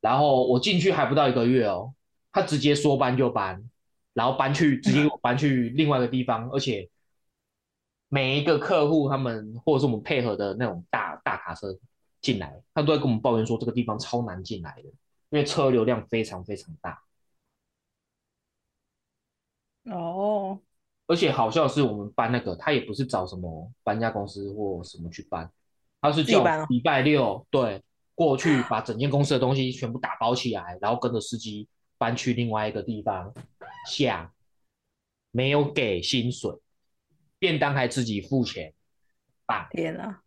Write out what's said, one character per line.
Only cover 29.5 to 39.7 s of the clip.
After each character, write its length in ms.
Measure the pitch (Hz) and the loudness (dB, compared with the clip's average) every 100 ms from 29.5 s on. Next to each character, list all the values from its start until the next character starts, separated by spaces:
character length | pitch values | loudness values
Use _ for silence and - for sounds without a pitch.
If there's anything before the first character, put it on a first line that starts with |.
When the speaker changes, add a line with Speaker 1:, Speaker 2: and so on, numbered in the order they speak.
| 135 | 2
Speaker 1:
西 160 | 127 | -2
全 200 | 127 120 | -4 -8
部 60 | 120 | -6
打 160 | - - | -8 -2
包 120 | 113 | 0
起 220 | 123 127 | 0 -2
来， 240 | 104 87 90 | -6 -8 -4
然 80 | 104 | -2
后 80 | 120 | 0
跟 160 | 123 | 0
着 80 | 113 | -2
司 160 | - 117 | -6 -10
机 300 | 110 104 107 _ _ _ | -8 -12 -14 _ _ _
搬 160 | 117 | -4
去 180 | 120 127 | -2 -2
另 160 | 117 120 | -2 0
外 200 | 110 107 | -2 -4
一 20 | |
个 100 | 104 | -6
地 220 | 110 110 | -6 -6
方 320 | 107 95 92 - - _ - - 960 | -4 -6 -8 -16 -20 _ -20 -16 -12
下， 440 | - 131 92 82 _ _ _ _ _ _ _ _ _ _ | -2 -2 -2 -8 _ _ _ _ _ _ _ _ _ _
没 180 | 117 135 | -2 2
有 180 | 147 143 | 2 2
给 280 | 147 120 90 | 0 0 -2
薪 300 | 90 127 117 | -2 -2 -2
水， 220 | 127 104 - _ _ _ _ _ _ _ _ | -4 -8 -8 _ _ _ _ _ _ _ _
便 180 | 185 156 | -2 0
当 160 | 143 | 0
还 140 | 139 123 | 0 0
自 160 | 131 | -2
己 160 | 117 101 | -2 -4
付 240 | 98 135 | -2 -2
钱， 280 | 117 - 78 _ _ _ _ _ _ _ - | -2 -4 -12 _ _ _ _ _ _ _ -6
棒。 200 | - - | -6 -6